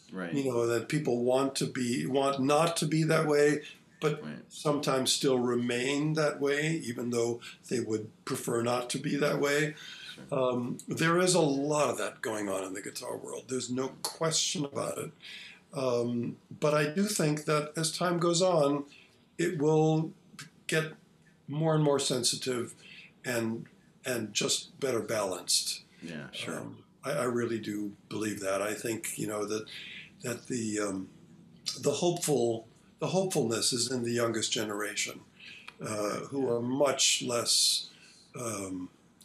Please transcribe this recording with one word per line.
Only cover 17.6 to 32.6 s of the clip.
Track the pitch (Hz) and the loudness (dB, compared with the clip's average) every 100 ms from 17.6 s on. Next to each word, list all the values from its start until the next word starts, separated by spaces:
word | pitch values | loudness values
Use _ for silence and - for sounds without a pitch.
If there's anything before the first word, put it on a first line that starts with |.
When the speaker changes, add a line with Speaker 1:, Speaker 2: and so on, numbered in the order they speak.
| 147 - | 0 -2
Speaker 2:
as | - | -4
time | - 175 175 | 0 0 2
goes | 170 165 | 2 4
on, | 185 170 143 143 143 - - _ _ - | 4 6 4 2 -2 -14 -20 _ _ -2
it | 170 170 | 0 2
will | 151 156 156 156 160 - - - - - - | 4 6 6 4 2 -6 -18 -18 -18 -14 -2
get | 160 156 - - _ _ _ - | -2 -2 -8 -20 _ _ _ -8
more | 143 160 156 | 0 2 4
and | |
more | 151 139 | 6 4
sensitive | 139 131 117 123 - 123 113 - - - - - | 2 0 0 -2 -2 -2 -4 -8 -20 -20 -20 -10
and, | - 120 113 117 - - _ _ - | -4 -2 0 -4 -8 -18 _ _ -6
and | 123 107 | -4 -4
just | - 139 - - - | -2 0 -2 -4 -6
better | 135 117 | -2 -2
balanced. | 98 110 98 90 - - - - - - | 0 -2 0 -2 0 0 0 -6 -10 -16
Speaker 1:
Yeah, | 82 78 67 | -12 -10 -10
sure. | - - 80 | -10 -8 -6
Speaker 2:
Um, | 57 57 - _ | -8 -12 -18 _
I, | 135 | -4
I | 143 123 | -2 0
really | 120 113 113 | 0 0 -2
do | 107 104 104 98 - | -4 -6 -6 -10 -10
believe | 110 107 101 | -4 -4 -2
that. | 95 98 | -2 0
I | 101 | -2
think, | 107 120 110 - - | -2 -4 -4 -6 -6
you | 107 | -4
know, | 107 104 | -4 -2
that, | 107 - - - - - - | -4 -6 -12 -14 -14 -16 -12
that | 160 113 - | -8 -8 -6
the, | 127 110 104 | -4 -2 -2
um, | 104 95 90 - - - - - - - | -2 -4 -8 -14 -20 -20 -20 -10 -8 -2
the | 143 | 0
hopeful, | 143 175 160 - 135 120 113 | 2 0 0 0 2 2 0